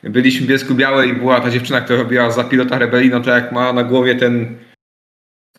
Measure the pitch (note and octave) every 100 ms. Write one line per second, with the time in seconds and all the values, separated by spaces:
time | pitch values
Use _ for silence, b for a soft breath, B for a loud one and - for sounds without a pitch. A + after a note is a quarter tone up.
0 | - A2 B2+ B2+ B2+ C3+ - B2+ C3+ C3+
1 | B2+ B2 B2 B2+ A#2+ B2 A#2+ C3+ A#2 B2
2 | A2+ B2 A#2+ A#2 B2 C3 B2+ B2+ A#2+ B2
3 | C3 B2 A#2+ B2 A#2+ B2 B2+ B2 A#2+ B2+
4 | B2+ B2 B2 A#2+ A#2 - B _ _ _
5 | _ _ _ _ _